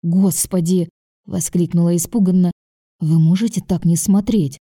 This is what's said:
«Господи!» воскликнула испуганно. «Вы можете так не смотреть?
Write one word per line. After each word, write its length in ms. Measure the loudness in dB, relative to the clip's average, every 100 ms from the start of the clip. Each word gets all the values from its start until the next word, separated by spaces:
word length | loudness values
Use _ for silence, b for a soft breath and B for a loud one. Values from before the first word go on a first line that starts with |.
«Господи!» 840 | -2 0 0 -2 -4 -4 0 -2 -2 _ _ _
воскликнула 720 | -10 -8 -4 -2 0 0 0 0
испуганно. 560 | -2 -2 2 2 2 -2 _ _ _ _
«Вы 180 | 0 2
можете 420 | 4 2 0 -4
так 240 | -4 -2
не 120 | 0 0
смотреть? 640 | 2 0 2 0 -2 -6